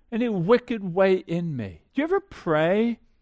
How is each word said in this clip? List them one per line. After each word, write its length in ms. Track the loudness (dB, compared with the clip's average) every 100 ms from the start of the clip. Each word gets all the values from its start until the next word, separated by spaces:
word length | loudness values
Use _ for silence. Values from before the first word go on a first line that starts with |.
| _
any 160 | -4 -2
wicked 680 | 0 2 2 2 -6 -4
way 200 | 2 4
in 420 | 2 0 -4 -4 -6
me." 240 | -8 -12 _
Do 80 | -6
you 20 |
ever 160 | -2 -2
pray 760 | -4 -10 -2 2 2 2 0 -4 _ _